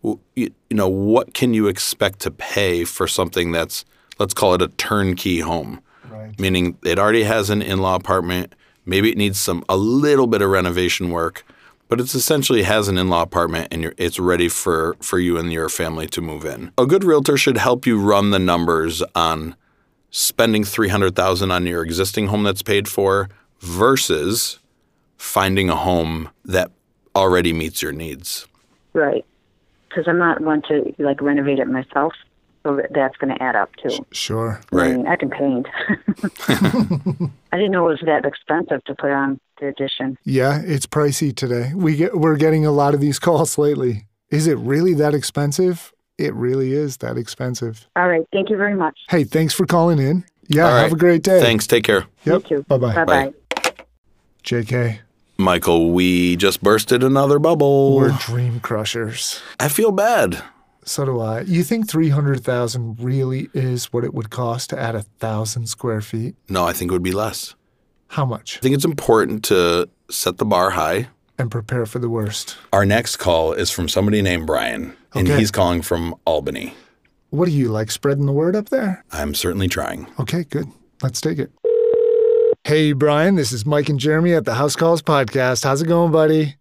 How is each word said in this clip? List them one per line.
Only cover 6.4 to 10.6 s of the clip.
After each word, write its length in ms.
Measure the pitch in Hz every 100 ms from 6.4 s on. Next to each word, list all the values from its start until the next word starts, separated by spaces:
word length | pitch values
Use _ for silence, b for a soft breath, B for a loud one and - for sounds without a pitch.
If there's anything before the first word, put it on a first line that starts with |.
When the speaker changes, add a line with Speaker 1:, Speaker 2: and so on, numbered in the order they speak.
| 95 92 87 85
Speaker 1:
it 140 | 82 85
already 240 | 104 113
has 260 | 107 113 98
an 120 | 104
in-law 340 | 92 95 95 92
apartment, 580 | - 95 85 90 87 _ b b -
maybe 240 | 95 107
it 80 | 107
needs 200 | 101 98
some, 240 | - 85 -
a 80 | 95
little 520 | 104 127 147 139 123
bit 120 | 110
of 100 | 101
renovation 600 | 95